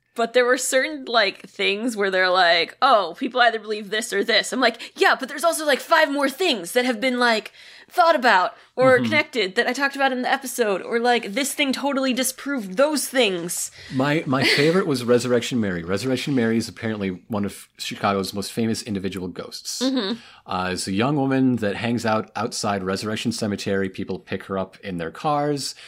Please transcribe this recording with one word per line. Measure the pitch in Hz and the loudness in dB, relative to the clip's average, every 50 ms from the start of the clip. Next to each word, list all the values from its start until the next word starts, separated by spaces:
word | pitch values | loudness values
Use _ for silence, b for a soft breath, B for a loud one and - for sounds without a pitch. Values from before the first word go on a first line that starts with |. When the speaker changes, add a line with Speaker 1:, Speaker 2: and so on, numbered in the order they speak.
| _ _ - | _ _ -6
Speaker 1:
But | 233 226 226 - | -4 -2 2 2
there | 247 247 | 2 4
were | 240 254 | 4 2
certain, | 262 - - 277 262 277 311 311 269 254 | 0 0 0 0 0 0 -2 -6 -8 -6
like, | 240 233 226 202 190 - - - | 0 2 2 2 2 -2 -6 -12
things | - - - 196 190 196 208 226 254 220 | -12 -6 -2 -2 -2 0 -2 -2 -4 -2
where | 196 202 190 | -2 0 2
they're | 190 185 185 185 | 2 2 2 4
like, | 180 185 175 170 175 165 156 - - - | 4 4 6 6 4 4 2 -2 -2 0
"Oh, | - 277 240 208 180 160 175 | 4 4 4 4 4 0 -4
people | - 269 233 254 247 | -6 -6 -2 2 4
either | 240 233 220 214 | 4 4 4 0
believe | 208 220 214 214 214 185 | -2 -6 -6 -6 -4 -4
this | 214 214 220 - | -4 -4 -4 -2
or | - - - | -2 0 0
this." | - 226 - - - | 2 2 2 0 0
I'm | - 254 | 0 0
like, | 254 226 240 - - - - | 2 0 0 -2 -8 -12 -2
"Yeah, | - 381 339 349 | 0 2 2 2
but | - 262 - | 2 -2 -6
there's | 285 285 - | -6 -2 0
also, | 330 320 302 311 | 0 0 0 0
like, | 294 262 - | 0 0 0
five | - - 330 320 311 277 | 2 2 4 4 4 4
more | 277 285 269 277 | 2 0 0 0
things | 277 - 381 339 247 190 170 - - | 0 0 0 0 0 0 -4 -2 0
that | 247 247 | 0 0
have | 262 233 208 | 0 0 0
been, | 262 262 247 | 0 0 2
like, | 247 247 233 220 214 - B B B B B B B B - | 2 2 2 2 0 -2 B B B B B B B B -2
thought | - 359 339 330 320 | 2 4 4 6 4
about | 262 240 233 202 185 180 - B B B B B | 4 4 4 6 6 4 0 B B B B B
or | 247 262 262 254 | 4 6 6 6
Speaker 2:
Mm-hmm. | 247 247 | 6 4
Speaker 1:
connected | - - 302 302 - - 226 196 185 196 | 2 2 0 0 0 -2 -2 -2 0 0
that | 240 - | 0 0
I | 247 247 | 0 0
talked | 269 285 277 277 | 0 -2 -2 0
about | 277 269 262 262 | 0 0 0 0
in | 254 | 0
the | 247 - | 0 0
episode, | 269 262 262 247 - 247 226 208 185 170 | -2 -2 -4 -4 -2 0 0 0 0 -2
or, | - - 226 233 | -2 -2 -2 0
like, | 233 247 240 233 233 202 196 | 2 2 2 2 0 -2 -4
this | 269 285 - - | -4 -4 -2 -2
thing | 294 285 269 | -2 0 0
totally | 240 - 254 285 269 269 269 262 233 | -2 -2 -2 -2 0 0 0 0 0
disproved | 262 247 - - - - 277 285 247 202 185 185 | 0 -2 -4 -6 -6 -6 -6 -6 -6 -6 -4 0
those | 247 285 311 302 254 - | 2 2 2 2 -2 -4
things." | - 254 269 233 196 185 170 165 175 - - - B B B B B 139 | -2 0 2 2 2 0 -2 -4 -6 -6 -6 -8 B B B B B -2
Speaker 2:
My, | 131 139 147 147 165 - | 0 0 2 0 0 0
my | 143 131 135 123 | 0 0 2 2
Speaker 1:
<laughs> | 117 - | 2 4
Speaker 2:
favorite | 147 143 165 170 196 190 | 4 4 4 4 2 2
was | 165 135 120 120 | 0 0 0 2
Resurrection | 117 123 120 117 123 123 117 117 - 135 117 | 4 4 4 4 2 0 0 0 0 -2 0
Mary. | 107 98 90 85 | 0 0 -2 -4
Resurrection | 82 90 98 101 123 131 131 127 - 151 139 | -4 -4 -4 -2 -2 -2 -2 -2 0 0 0
Mary | 123 113 113 113 | 2 2 2 2
is | 113 110 | 0 0
apparently | 101 87 - 117 110 110 104 98 95 90 - - - | -2 -6 -6 -6 -6 -4 -2 -4 -4 -4 -6 -6 -6
one | 110 101 101 | -4 -2 -2
of | 98 - - - - _ | -4 -6 -10 -18 -20 _
Chicago's | - - - 120 - 113 104 101 98 95 - - | -12 -10 -10 -6 -2 0 0 2 0 -2 -4 -6
most | 101 95 - | -8 -8 -6
famous | - 120 113 113 107 - - | -4 -2 -2 0 -2 -2 -4
individual | 113 101 92 95 92 90 92 92 90 | -6 -4 -4 -4 -6 -6 -6 -8 -8
ghosts. | 87 90 80 - - - - - - - | -10 -10 -12 -12 -14 -12 -10 -10 -6 -2
Speaker 1:
Mm-hmm. | 240 269 262 254 196 190 233 B B B B B _ | -2 -2 0 -2 -2 -4 -6 B B B B B _
Speaker 2:
Uh, | - 92 92 92 92 92 | -6 -4 -4 -2 -2 -4
it's | 90 - | -4 -4
a | 104 | -2
young | 95 101 120 139 151 | 0 0 0 2 2
woman | 139 135 135 135 131 131 127 123 | 0 0 2 2 2 4 2 2
that | 101 104 101 92 | 2 0 -2 -2
hangs | - 120 117 120 110 113 | -2 -2 -2 -2 0 0
out | 110 110 107 92 - - | 0 0 0 -2 -4 -6
outside | 107 107 - - - - 104 101 98 92 | -6 -6 -6 -4 -4 -2 -2 -2 -2 -2
Resurrection | 92 95 - 107 107 110 - - 120 | -4 -4 -4 -4 -4 -6 -4 -4 -4
Cemetery. | 110 - 113 104 101 95 - 107 98 98 95 95 | -4 -2 -2 -2 -2 -4 -2 -2 -2 -2 -2 -4
People | - - 90 - 92 - | -6 -8 -8 -8 -8 -10
pick | - - 104 95 - | -8 -8 -8 -8 -6
her | - 98 95 | -4 -4 -4
up | 95 - - - | -4 -6 -10 -14
in | - 101 90 | -10 -8 -6
their | 85 82 82 | -6 -6 -8
cars, | 82 - - 151 147 143 147 151 147 139 135 - B B B | -8 -4 -2 -2 0 0 0 -2 -2 -2 -4 -8 B B B